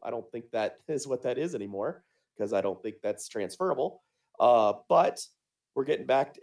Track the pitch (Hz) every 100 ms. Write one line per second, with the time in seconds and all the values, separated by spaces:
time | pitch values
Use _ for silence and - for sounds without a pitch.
0 | - 117 - 117 - 113 107 - - 147
1 | 139 123 127 123 170 131 101 98 120 180
2 | _ _ _ - 104 101 98 90 110 -
3 | 104 104 - 110 92 - 185 127 170 -
4 | _ _ _ - 120 120 104 101 - 170
5 | 180 - - _ _ _ _ - 135 151
6 | 127 131 139 -